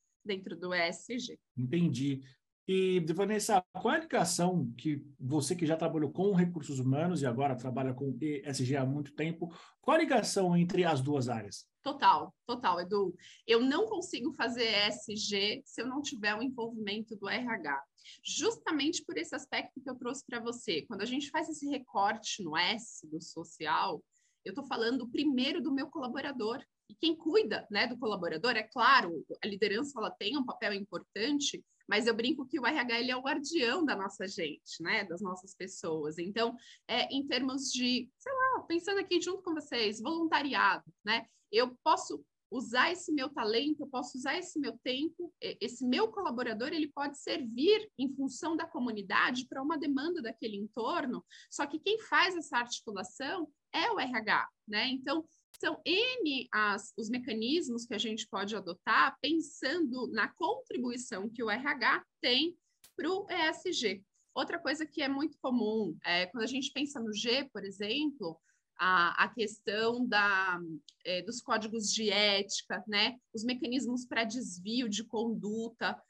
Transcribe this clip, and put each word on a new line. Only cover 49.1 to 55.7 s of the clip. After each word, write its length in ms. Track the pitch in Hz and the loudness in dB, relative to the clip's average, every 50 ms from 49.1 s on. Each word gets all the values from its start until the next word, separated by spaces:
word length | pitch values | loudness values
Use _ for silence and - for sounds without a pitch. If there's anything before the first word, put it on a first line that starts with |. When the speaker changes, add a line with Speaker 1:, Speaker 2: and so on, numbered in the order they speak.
| 202 - 180 170 247 247 254 | 2 2 4 2 2 -2 -4
Speaker 1:
pra 160 | - 311 277 269 | -6 -6 -4 -2
uma 160 | 294 330 302 | -2 -2 0
demanda 420 | 330 294 285 269 277 339 359 339 | 0 0 0 2 0 0 -2 -2
daquele 360 | 240 220 226 - - 226 208 | -4 -6 -6 -6 -6 -6 -4
entorno, 680 | 202 208 214 - - 220 247 320 330 285 247 220 175 - _ - - - - | -6 -6 -6 -6 -4 -2 -2 -2 -2 -2 -2 -4 -4 -6 _ -18 -20 -18 -10
só 160 | - - 285 | -6 -6 -6
que 120 | 285 - 311 | -4 -6 -4
quem 200 | - 381 427 453 | -2 0 -2 -2
faz 360 | - - - 302 339 381 370 | 0 2 4 4 4 4 2
essa 220 | 339 294 - 294 240 | -2 -4 -2 -2 -2
articulação 920 | 240 233 - - - - 208 185 196 - - - 262 277 359 381 311 - _ _ _ _ - | -2 -2 -4 -8 -8 -8 -6 -6 -8 -8 -8 -6 -6 -4 -4 -4 -6 -6 _ _ _ _ -2
é 180 | 285 339 466 | 0 0 2
o 80 | 440 359 | 0 0
R 180 | - 269 - | -2 -2 -2
H, 320 | 285 226 208 180 147 117 - - _ _ | -2 0 2 2 2 2 0 -6 _ _
né? 220 | - 208 208 233 262 | -4 -2 0 0 0
Então, 360 | 254 269 262 294 277 330 320 - _ _ _ _ - - | -2 -2 -2 -2 -2 -2 -2 -6 _ _ _ _ -10 -4
são 200 | - 330 | -2 -2